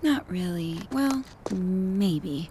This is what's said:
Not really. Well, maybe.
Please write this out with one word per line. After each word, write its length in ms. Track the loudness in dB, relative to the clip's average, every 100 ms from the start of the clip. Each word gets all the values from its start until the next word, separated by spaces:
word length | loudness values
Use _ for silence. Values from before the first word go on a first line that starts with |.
Not 260 | 4 2 0
really. 600 | -4 -2 -2 -2 -4 -4
Well, 340 | 0 2 2 -2 -10 -4
maybe. 1000 | -2 0 2 0 2 2 2 -2 -4 -6